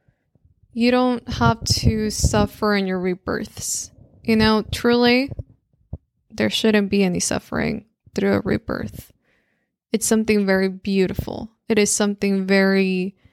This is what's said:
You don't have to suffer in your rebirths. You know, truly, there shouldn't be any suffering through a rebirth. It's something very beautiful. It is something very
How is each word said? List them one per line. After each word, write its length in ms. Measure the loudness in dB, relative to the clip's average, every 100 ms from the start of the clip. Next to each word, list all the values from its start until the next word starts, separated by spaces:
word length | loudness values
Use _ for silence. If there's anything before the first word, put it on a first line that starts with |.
| _ _ _ _ _ _ _
You 180 | 0 2
don't 360 | 4 2 -2 -4
have 360 | 0 0 0
to 460 | -2 2 2 0 -4
suffer 680 | -2 0 2 0 -2 0 0
in 120 | 0
your 120 | -2
rebirths. 920 | -2 -4 -4 -6 -6 -10 -8 -8 -10 -18 -20 _
You 140 | 0 2
know, 260 | 4 2 0
truly, 600 | -2 0 2 4 2 0 -8 -14 _ _ _ -18 -18 _ _ _
there 160 | -4 -2
shouldn't 400 | 0 2 2 2
be 140 | 0
any 160 | 0 0
suffering 680 | -2 -4 -4 -4 -4 -4 -10 _ _ -4
through 180 | 0
a 80 | 0
rebirth. 680 | 0 -4 -4 -8 -8 -12 -20 _ _ _ _ _ _ _ -6
It's 140 | -4 0
something 400 | 0 2 0 2
very 240 | 2 0
beautiful. 840 | -4 -2 0 0 -2 -6 -8 -12 _ -2
It 100 | 2
is 140 | 2
something 560 | 2 0 0 0 0 2
very 680 | 4 4 4 2 0 -4 -8 _